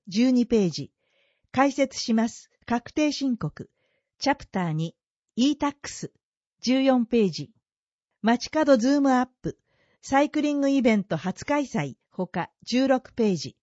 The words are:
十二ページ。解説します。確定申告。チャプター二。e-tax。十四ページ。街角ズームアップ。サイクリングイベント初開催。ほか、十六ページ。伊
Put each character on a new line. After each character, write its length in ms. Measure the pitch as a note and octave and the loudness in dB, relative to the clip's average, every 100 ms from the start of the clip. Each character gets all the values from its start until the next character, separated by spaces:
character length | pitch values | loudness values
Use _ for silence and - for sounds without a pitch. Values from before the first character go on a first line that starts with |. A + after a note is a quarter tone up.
| - | -6
十 220 | G3 B3+ | 0 2
二 160 | B3 A#3 | 2 2
ペ 220 | A3+ F#3 | 2 0
ー 20 | |
ジ。 220 | D3 C3+ _ _ _ _ _ _ | -4 -12 _ _ _ _ _ _
解 200 | B3+ C#4 | 0 0
説 280 | C#4+ C4+ - | 2 -2 -2
し 140 | - | -2
ま 160 | A3 A3+ | 0 -2
す。 220 | - - _ - | -6 -20 _ -6
確 260 | A#3+ - | -6 -4
定 180 | - D4+ | -2 -2
申 240 | - C4+ A3+ | -2 -4 -4
告。 360 | D3+ - - _ _ _ _ - | -6 -8 -20 _ _ _ _ -6
チ 100 | C4+ | -4
ャ 60 | C#4 | -4
プ 120 | - | -4
タ 180 | G3 F3 | -6 -4
ー 60 | |
二。 220 | D#3 E3 - _ _ _ - | -4 -6 -10 _ _ _ -2
e-tax。 760 | C4+ C#4+ C#4+ - - - D3 _ _ _ _ _ | 0 0 -6 -8 -14 -14 -14 _ _ _ _ _
十 220 | A3 C4 | -2 2
四 240 | C4+ B3+ A3+ | 4 2 2
ペ 160 | A#3+ | 2
ー 80 | G3 | 0
ジ。 200 | D3+ C#3+ _ _ _ _ _ _ _ | -2 -12 _ _ _ _ _ _ _
街 300 | G#3+ A#3+ - | 0 0 -2
角 260 | D#4 C#4+ C4 | 0 4 4
ズ 220 | B3+ C#4+ | 4 2
ー 20 | |
ム 100 | C#4 | 2
ア 120 | B3 | 2
ッ 40 | B3+ _ | -2 _
プ。 160 | D#3 - _ _ _ _ | -12 -12 _ _ _ _
サ 200 | - C4+ | -2 0
イ 80 | D4 | 2
ク 140 | D4+ | 0
リ 100 | D4 | -2
ン 80 | C#4+ | 0
グ 80 | C#4 | 0
イ 140 | C#4 | 2
ベ 140 | A3+ G#3 | 2 2
ン 60 | |
ト 140 | - D#3+ | 0 -4
初 280 | F#3 - - | -6 -6 -2
開 180 | D4 | -2
催。 320 | C4+ G3+ C#3+ - _ | -2 -4 -6 -10 _
ほ 160 | - F3+ | -8 -6
か、 240 | F#3 - _ | -6 -8 _
十 240 | - A#3+ C4+ | -4 0 2
六 240 | B3+ - | 0 -2
ペ 180 | - G#3+ | -2 0
ー 40 | E3+ | -2
ジ。 140 | A#2+ | -6
伊 60 | - | -16